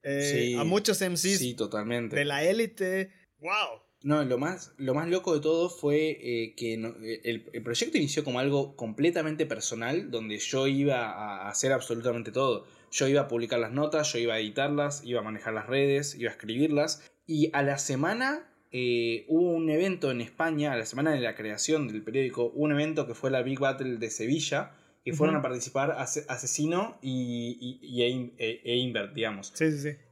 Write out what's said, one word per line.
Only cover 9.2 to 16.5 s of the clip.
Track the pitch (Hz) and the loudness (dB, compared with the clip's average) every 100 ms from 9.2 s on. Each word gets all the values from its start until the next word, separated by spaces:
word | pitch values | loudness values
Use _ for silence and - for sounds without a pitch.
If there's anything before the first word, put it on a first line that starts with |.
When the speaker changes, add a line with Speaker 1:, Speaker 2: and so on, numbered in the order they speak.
| 156 156 165 | -2 -2 -2
Speaker 2:
personal, | 110 - 113 117 160 - | -2 -4 -4 -2 -2 -2
donde | 120 110 104 | -6 -4 -6
yo | - 135 135 | -2 2 2
iba | 139 143 127 113 | 4 2 2 0
a, | 90 107 98 98 | -4 -6 -6 -6
a | |
hacer | 101 135 | -2 2
absolutamente | 131 - 117 117 117 113 | 2 0 -2 0 -2 -4
todo. | 107 135 107 - - - | 0 0 0 -4 -20 -8
Yo | - 139 | 0 4
iba | 143 | 4
a | 143 | 4
publicar | 117 117 120 | 0 0 0
las | 113 | 0
notas, | 127 151 156 147 | 0 0 2 0
yo | 123 | 0
iba | 117 110 | 0 0
a | |
editarlas, | 107 104 143 147 143 143 | -2 0 0 2 0 -2
iba | 120 120 | -4 -4
a | |
manejar | 107 107 113 | -2 -6 -4
las | 110 104 | -6 0
redes, | 131 139 139 143 - | 2 4 2 0 -4
iba | 117 | -4
a | |
escribirlas. | - 107 | -4 -6